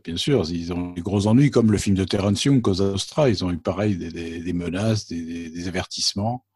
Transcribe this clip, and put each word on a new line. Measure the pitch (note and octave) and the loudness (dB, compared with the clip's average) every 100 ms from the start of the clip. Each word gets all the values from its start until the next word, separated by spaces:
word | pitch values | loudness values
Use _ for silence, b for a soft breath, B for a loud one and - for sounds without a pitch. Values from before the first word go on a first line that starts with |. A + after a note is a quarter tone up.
bien | - E2 | -8 -4
sûr. | - C3 D#2+ | 2 2 2
Ils | E2+ E2+ | -4 -4
ont | F2 F2+ | -4 -6
eu | F2 | -6
des | |
gros | F2 G2+ G2+ | -2 2 4
ennuis, | A#2 C#3+ | 6 6
comme | B2+ A2+ | 6 4
le | G2 | 4
film | - F#2+ | 2 0
de | |
Terence | F#2+ G2+ G2 G2+ | 2 0 2 2
Young, | C#3 C3+ | 4 4
Cosa | A2 F#2 G2 | 4 2 0
Nostra. | G2 - - C#3 | -2 -4 0 2
Ils | F#2+ F#2 | 2 -2
ont | |
eu | E2+ | -2
pareil | G2+ F#2 G#2+ F2+ | -4 0 0 0
des, | E2 | -4
des, | E2 E2 E2+ | -8 -8 -8
des | E2+ | -4
menaces, | F2 F2 F#2 A2+ G#2+ - | -4 -4 -2 0 0 -2
des, | E2+ | -8
des, | E2 E2+ E2 | -8 -10 -10
des | E2+ F#2 | -8 -6
avertissements. | F2+ F2 - - G2 G#2+ B2 _ | -6 -8 -4 -4 -2 -4 -6 _